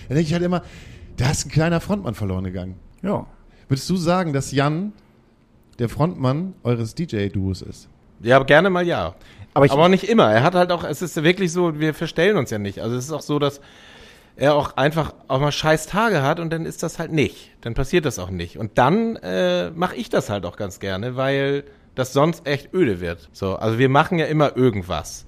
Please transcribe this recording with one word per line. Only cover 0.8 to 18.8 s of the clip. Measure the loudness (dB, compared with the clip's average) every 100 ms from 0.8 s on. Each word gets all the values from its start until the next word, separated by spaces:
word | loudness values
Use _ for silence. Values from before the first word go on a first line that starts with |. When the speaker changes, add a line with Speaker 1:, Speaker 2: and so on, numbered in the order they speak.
| -20 -20 -12 -2
Speaker 1:
da | -2
ist | -2 -2
ein |
kleiner | 0 2 0
Frontmann | -2 -4 -4
verloren | -6 -4 -4
gegangen. | -4 -6 -10 -12 -18 -10
Speaker 2:
Ja. | -6 -6 -8 -18 _ _ -4
Speaker 1:
Würdest | -4 -2
du | -2
sagen, | 0 0 0
dass | -2 -2
Jan | 0 2 0 -4 -10 _ _ _ _ _ _ _ -6
der | -4
Frontmann | 0 -2 0 0 0 -4 -6
eures | -2 -2 -2
D-J-Duos | -6 -6 -4 -2 -2 -4 -4
ist? | -10 -18 -20 _ _ -6
Speaker 3:
Ja, | 4 4
gerne | 8 6 6
mal | 2 0
ja. | -2 -4 -8 -18 -20 -16
Speaker 2:
Aber | 2
ich | 4
Speaker 3:
Aber | 6
auch | 6
nicht | 4 4
immer. | 4 6
Er | 6
hat | 4
halt | 4 2
auch, | 0
es | -4 -6
ist | -6 0
wirklich | 2 2 0
so, | 0 0 0
wir | -2
verstellen | -2 -4 0 2 2
uns | -2
ja | -4
nicht. | -6 -4
Also | -4
es | -4 -6
ist |
auch | -8
so, | -4 0
dass | 0 -2 -14 -20 -20 -20 -20 -20 _ -2
er | 2
auch | 2 0 0
einfach | 2 2 -2 -8 -4
auch | 0
mal | 0
scheiß | 0 2 0 0
Tage | -2 0 2
hat | 0 0
und | -4
dann | -6 -6
ist | -6
das | -8 -6
halt | -4
nicht. | 0 0 -2 -18 _
Dann | -6
passiert | -4 0 0
das | 0 -4
auch | -6
nicht. | -6 -8 -8
Und | -4
dann, | 2